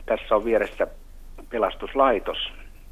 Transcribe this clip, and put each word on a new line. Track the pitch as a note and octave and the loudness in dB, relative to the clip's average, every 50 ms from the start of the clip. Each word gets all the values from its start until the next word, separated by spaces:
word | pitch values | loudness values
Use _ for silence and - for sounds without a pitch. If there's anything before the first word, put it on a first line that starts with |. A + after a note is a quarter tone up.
| - | -2
tässä | - A2+ - - - A2+ | -2 -2 -2 2 2 2
on | G#2 G#2+ | 4 4
vieressä | A#2 A2+ G#2 G2+ - - - - - - - - - - - - - - - - - | 4 4 4 2 0 0 -2 -2 -2 -2 -8 -18 -18 -18 -18 -16 -16 -16 -16 -10 -6
pelastuslaitos, | B2 A2+ G2 F#2 - - G#2 - - C3+ C3+ C3 A2+ F#2 - - - - - - - - - - - - - - | 0 0 0 0 0 -4 -8 -2 2 4 6 6 4 2 0 -2 -4 -4 -6 -8 -10 -14 -16 -16 -18 -18 -18 -18